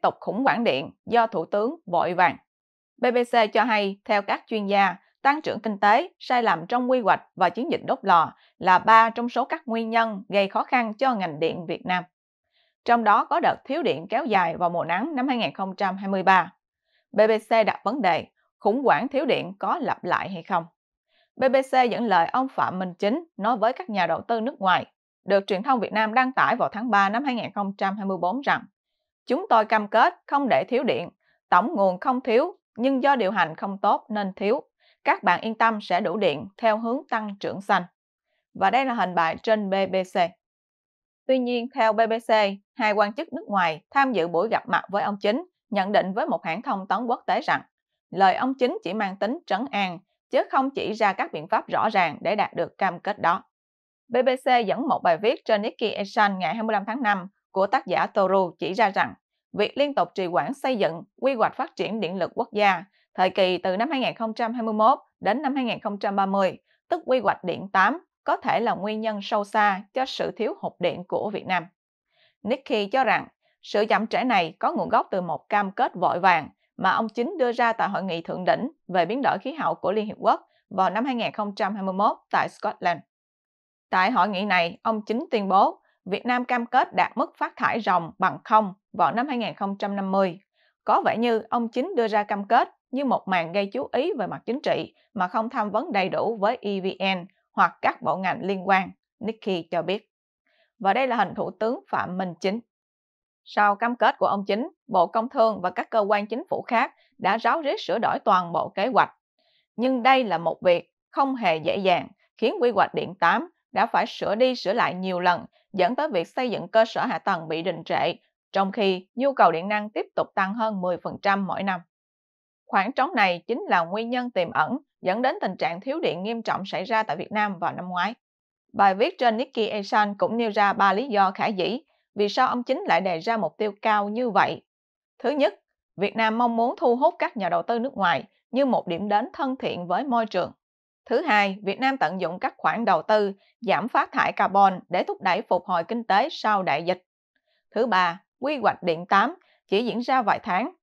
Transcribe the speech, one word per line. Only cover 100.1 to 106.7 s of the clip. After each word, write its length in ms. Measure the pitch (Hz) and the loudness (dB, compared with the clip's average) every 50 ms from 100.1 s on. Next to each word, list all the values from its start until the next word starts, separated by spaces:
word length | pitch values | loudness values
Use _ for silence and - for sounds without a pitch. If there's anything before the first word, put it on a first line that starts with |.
| _ _ _ _ _ _ _ _ _ _ _ _ _ _ | _ _ _ _ _ _ _ _ _ _ _ _ _ _
Và 160 | 226 196 220 | -2 0 2
đây 120 | 247 269 | 2 0
là 100 | 254 233 | 0 0
hình 180 | 240 196 180 - | 0 0 -2 -2
Thủ 160 | 208 170 170 | -6 -6 -6
tướng 300 | 185 _ 214 226 254 381 _ _ | -4 _ -4 -4 -4 -6 _ _
Phạm 300 | - - 101 - 180 185 | -4 -4 -4 -4 -4 -6
Minh 160 | 190 180 165 _ | -6 -6 -8 _
Chính. 200 | - 190 196 240 - _ _ _ _ _ _ _ _ _ _ _ _ _ _ _ _ - | -4 -4 -4 -4 -10 _ _ _ _ _ _ _ _ _ _ _ _ _ _ _ _ -6
Sau 260 | - 214 208 208 202 | 0 2 2 2 2
cam 200 | 202 226 233 247 | 0 -2 -4 0
kết 220 | - - 247 - - | 2 2 2 2 2
của 80 | 180 | 0
ông 180 | - 196 202 196 | 0 0 -2 -2
Chính, 220 | - 196 214 262 370 _ _ _ | -2 -2 -2 -2 -8 _ _ _
Bộ 200 | - 202 185 170 | -2 2 2 2
Công 220 | 180 - 226 226 254 | 2 0 -4 -4 -2
Thương 320 | - 277 226 226 208 190 | 0 2 2 2 2 -2
và 100 | 180 185 | -4 -4
các 200 | 180 - 311 _ | -4 -4 -8 _
cơ 100 | - 226 | 0 0
quan 260 | 208 196 214 208 208 | 2 2 0 0 0
chính 160 | 208 226 247 370 _ | -4 -8 -8 -6 _
phủ 120 | - - | -6 -6
khác 320 | - - | -4 -2